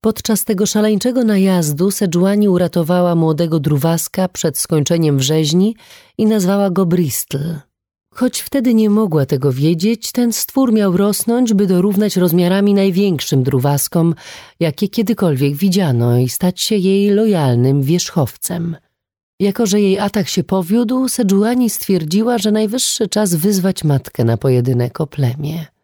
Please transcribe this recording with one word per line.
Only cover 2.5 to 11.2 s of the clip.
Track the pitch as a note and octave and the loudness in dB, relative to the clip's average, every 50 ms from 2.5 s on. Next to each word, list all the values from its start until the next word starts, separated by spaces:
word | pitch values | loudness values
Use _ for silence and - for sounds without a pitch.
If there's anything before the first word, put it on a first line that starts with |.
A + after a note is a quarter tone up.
| F3+ F3+ F3+ E3 - F3 E3 D3+ F3+ F3+ F3+ F3 E3+ | 2 2 0 0 0 -2 0 2 2 2 2 2 2
młodego | E3+ D#3+ D#3+ D#3 D3+ E3+ D#3+ E3 D#3+ | 2 2 0 0 0 0 0 0 -2
druwaska | C#3 D#3 D3+ C#3 C#3 E3 E3+ E3 - - - - F#3 | 0 0 0 2 2 0 0 -2 -4 -6 -4 -4 -4
przed | F3+ _ - - D#3+ C#3 | -4 _ -4 -4 -4 -4
skończeniem | - - - E3 D3+ C#3+ - F3 E3 E3 D3+ C#3+ | -4 -4 -2 0 0 0 0 0 0 2 2 2
wrzeźni | C#3 C3 C3+ D#3 D#3+ D#3 D3 D#3+ F3+ F#3+ A3 A3+ - - - - - - _ _ | 0 0 0 0 0 0 0 2 2 2 0 -2 -6 -18 -20 -20 -20 -20 _ _
i | - A3 | -2 0
nazwała | G#3+ A3 G#3+ F3+ F3+ G3 G3+ G3+ G3 | 0 2 2 0 0 0 0 0 0
go | F3 F#3+ F#3+ | 0 0 0
Bristol. | E3+ F3 F#3 E3+ C#3 - - - _ D3+ C#3 D3 E3 E3 D3 - _ _ _ _ _ _ _ _ _ _ | 0 2 0 0 -2 -4 -6 -8 _ -8 -6 -6 -6 -8 -10 -12 _ _ _ _ _ _ _ _ _ _
Choć | - B3+ B3+ - - | -4 -4 -2 -2 -6
wtedy | - - - C#4 A3+ B3+ A3+ | -10 -4 -4 -2 0 2 2
nie | A3 A3 G#3 | 2 2 2
mogła | G#3 G#3+ A3 F#3+ D#3 D3+ C3+ | 2 2 0 0 0 0 0
tego | - D3+ C3 C3+ C#3+ B2+ | 0 -2 0 0 -2 0
wiedzieć, | C3 C#3+ D#3+ F3 D#3+ F3 A3 A#3 A3 - - | 0 0 0 0 0 0 -2 -2 -2 -6 -6
ten | - B3 A#3+ A#3 A3 | -2 0 0 0 -2
stwór | - - - - C#4 C4+ B3 G#3+ | -4 -8 -4 0 0 2 2 2
miał | A3 G3+ G3 F3 | 2 2 2 2
rosnąć, | F#3 G3+ G#3 G3+ - | 2 0 0 0 -2